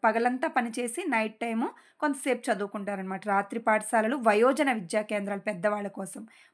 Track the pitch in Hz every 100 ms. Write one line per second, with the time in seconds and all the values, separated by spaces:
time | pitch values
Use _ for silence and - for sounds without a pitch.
0 | 226 226 240 254 320 269 233 233 240 285
1 | 359 226 220 220 233 226 359 - _ -
2 | 294 277 277 247 254 185 202 208 196 196
3 | 190 190 208 196 202 226 226 214 214 226
4 | 214 277 226 208 247 277 277 220 170 214
5 | 208 208 196 202 202 180 208 208 202 202
6 | 190 208 220 - _